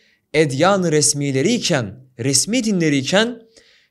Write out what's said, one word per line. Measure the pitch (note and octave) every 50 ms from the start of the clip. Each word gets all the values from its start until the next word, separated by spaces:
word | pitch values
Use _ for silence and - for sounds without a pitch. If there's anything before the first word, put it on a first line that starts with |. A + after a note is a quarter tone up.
| _ _ _ _ _ _ -
edyan-ı | D3+ D#3+ D3 C3 C3 E3+ F#3+ G3+ G3 F3+ E3
resmileri | D3+ D3+ C#3+ - - C#3+ C#3+ C#3+ C3 C3 C#3+ G#3 B3
iken, | A3 - - E3+ C3+ A2+ F#2+ F#2 - - _ _ -
resmi | A#2 C#3 C3+ - - F#3+ A3+ C4 G#3+
dinleri | A3 G3+ F3+ D#3+ D#3 C#3+
iken, | C#3 C3 - F3+ G3+ A3+ A#3+ B3 - - _ _ - _ _ _ _ _ _